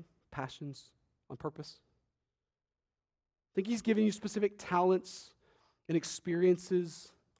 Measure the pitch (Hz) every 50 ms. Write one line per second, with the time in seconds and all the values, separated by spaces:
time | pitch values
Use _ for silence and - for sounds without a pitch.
0 | 170 - _ _ _ _ - - 131 131 - - 156 143 135 - - - _ _
1 | _ _ _ _ _ - - - - 156 147 - 147 - - - _ _ _ _
2 | _ _ _ _ _ _ _ _ _ _ _ _ _ _ _ _ _ _ _ _
3 | _ _ _ _ _ _ _ _ _ _ _ - 190 214 240 220 - 226 220 208
4 | 214 214 202 - - 202 - 214 208 202 - - - - 180 175 180 185 190 185
5 | - - - - - - - _ _ _ _ _ _ _ _ _ _ - 165 165
6 | - - - - - 175 170 170 180 180 180 180 180 - 190 180 175 165 147 -
7 | - - - _ _ _ _ _